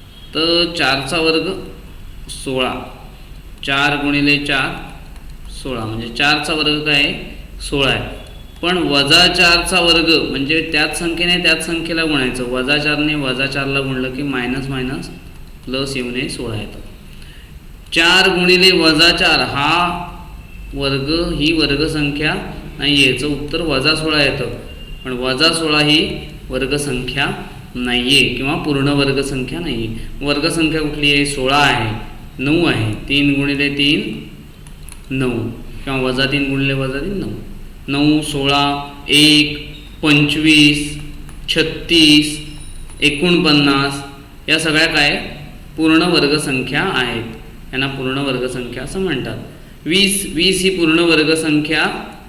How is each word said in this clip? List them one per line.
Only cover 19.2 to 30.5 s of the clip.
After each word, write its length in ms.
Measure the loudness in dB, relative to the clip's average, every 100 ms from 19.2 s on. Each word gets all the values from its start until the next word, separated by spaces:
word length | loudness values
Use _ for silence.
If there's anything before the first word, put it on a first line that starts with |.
| 2 2
हा 680 | 0 0 2 2 0 -2 -8 -12 -16 -16 -16 -16 -10
वर्ग, 600 | -4 -2 0 0 0 0
ही 200 | 0 2
वर्गसंख्या 800 | 2 2 2 0 0 -2 0 -2 -2 -6 -10 -12 -4
नाही 260 | 0 4
आहे, 100 | 4
याचं 140 | 2 -2
उत्तर 340 | -4 -4 -4
वजा 340 | 0 0 2 0
सोळा 280 | 0 2
येतं. 260 | 2 0 -4 -8 -12 -14 -14 -12 -8
पण 60 |
वजा 420 | -4 -2 2 2
सोळा 280 | 2 0 2
ही 360 | 4 4 2 -4 -10 -14 -6
वर्गसंख्या 800 | -4 -2 -2 -2 -4 -4 -2 -2 -4 -8 -14 -12 -6
नाही 400 | -2 0 4 4
आहे 200 | 4 0
किंवा 200 | -2 -2
पूर्ण 320 | 0 2 2
वर्गसंख्या 720 | 2 2 2 0 -2 -4 -6
नाही 280 | -4 -4 -4
आहे. 380 | -6 -8 -6 -2
वर्गसंख्या 560 | 0 0